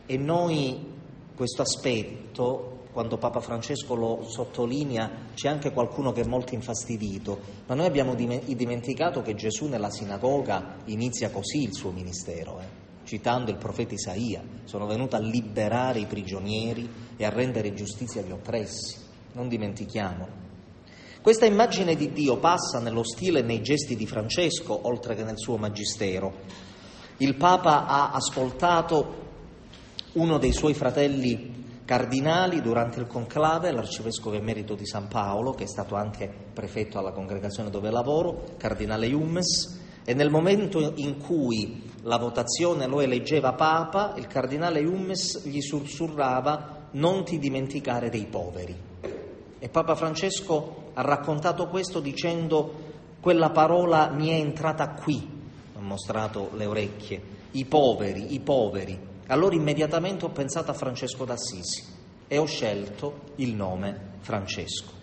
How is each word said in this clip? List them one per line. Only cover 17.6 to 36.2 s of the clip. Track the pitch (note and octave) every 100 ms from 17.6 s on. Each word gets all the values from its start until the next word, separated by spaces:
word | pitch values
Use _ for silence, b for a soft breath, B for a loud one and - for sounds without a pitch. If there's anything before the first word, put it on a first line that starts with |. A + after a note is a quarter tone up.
| G#2
giustizia | G2 G2+ - A#2+ A2
agli | F#2
oppressi." | F#2 - A2+ G2+ - - - - - -
Non | B2 B2
dimentichiamolo. | A#2 G#2 G2 G2+ A2+ G2 F2 F2+ - - - - - B B B B
Questa | G#3+ A3+
immagine | A3 G3+ A#3 - F3+
di | D#3 D3
Dio | C#3 C#3+ A#2
passa | E3 F3 - B2
nello | A#2 A2+
stile | A2+ - F#3 D#3
e |
nei | A#2 A2+
gesti | G#2+ D3 -
di | A#2 G#2+
Francesco, | A2+ G#2+ - E3+ - - G#2 A#2
oltre | A#2+ A#2+
che | G#2+
nel | A2 A2
suo | - A2+
magistero. | G#2 G#2 G#2 - G2+ F#2 F#2+ - - B B B B B B -
Il | C3+ C3+
Papa | F3 F3+ E3+ D3 C#3+
ha | C#3 C#3+
ascoltato | C3+ - - B2+ A#2 F3 E3+ D#3+ D#3+ - - - - - - B B B B B
uno | E3 E3 D3+
dei | B2+
suoi | A#2+ D#3
fratelli | C#3+ C3 C3 C#3+ C#3 B2+ A2+ - B B B
cardinali | - B2 A#2+ C3 D3 E3+ F#3 E3
durante | A#2 A#2 A#2 A#2+
il | A#2
conclave, | B2+ A2+ D3 D#3 E3 F3
l'arcivescovo | B2+ G#2 - A2+ A2 A2
emerito | G#2 A2 G#2+ G#2+
di | G2+ G2+
San | G#2+ G2+
Paolo, | A#2 G2+ G2+ B2+
che | C3
è | G#2+
stato | - G2
anche | G2+ G#2+ -